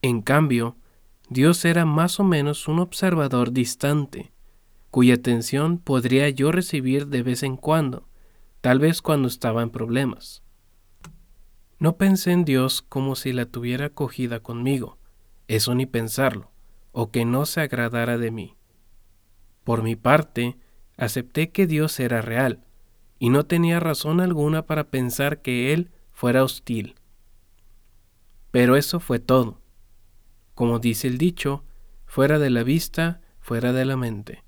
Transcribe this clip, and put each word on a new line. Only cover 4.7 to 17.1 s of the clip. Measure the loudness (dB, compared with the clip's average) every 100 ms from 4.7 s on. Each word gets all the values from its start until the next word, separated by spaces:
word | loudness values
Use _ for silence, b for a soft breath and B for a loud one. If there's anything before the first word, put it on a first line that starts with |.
| _ _
cuya | 4 6 6
atención | 2 -2 -2 -2 0 -2
podría | 0 -2 2 2 2
yo | 0 0
recibir | 0 -2 -4 -2 -2 -2
de | -4
vez | -2 -2
en | -4 -6
cuando, | 0 0 0 -4 -16 -20 -20 _ -20 -6
tal | 2 4
vez | 4 0
cuando | 0 0 0
estaba | -2 -4 -2
en | -4
problemas. | -6 -4 -2 -2 -4 -16 -20 -20 _ _ _ _ _ -20 -20 _ -20 -20 -20 _ _
No | -2 2
pensé | 2 2 2
en | 2 4
Dios | 2 2 -2
como | -6 -4 -4 -4
si | -4
la | -4 -4
tuviera | -6 -6 -4 -6
acogida | -6 -8 -4 -6 -6
conmigo, | -8 -4 -2 -2 -4 -14 -20 _ _ -20 _
eso | -2 0
ni | 0 0
pensarlo, | -4 -4 0 -2 -2 -14 _ -20 -20 -16
o | -6
que | -4